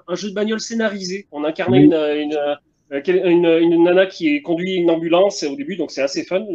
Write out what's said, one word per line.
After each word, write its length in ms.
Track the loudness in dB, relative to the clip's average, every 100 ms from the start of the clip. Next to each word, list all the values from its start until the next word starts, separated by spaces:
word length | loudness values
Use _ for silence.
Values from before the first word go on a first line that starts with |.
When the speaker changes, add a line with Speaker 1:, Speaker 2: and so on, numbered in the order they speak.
| -8
Speaker 1:
un 80 | -8
jeu 140 | -6
de 40 |
bagnole 260 | -4 -4 -4
scénarisé. 680 | -6 -4 -4 -4 -8 -10 -10
On 100 | -8
incarnait 360 | -6 -4 2 6
Speaker 2:
Oui. 40 |
Speaker 1:
une, 100 | 6 6 0 -2 -4
une, 60 | -4 -4 -6 _ _ -10
euh, 80 | -8
quel-, 220 | 0 0 4
une, 200 | 4 4
une 380 | 4 4 4
nana 220 | 4 4 2
qui 360 | 0 -2 -2
conduit 340 | -2 -4 -2 -2
une 140 | 0
ambulance 540 | 0 2 2 2 0
au 140 | -6 -6
début, 180 | -8 -8
donc 160 | -8
c'est 100 | -4
assez 220 | -4 -4
fun. 220 | -6 -6 -4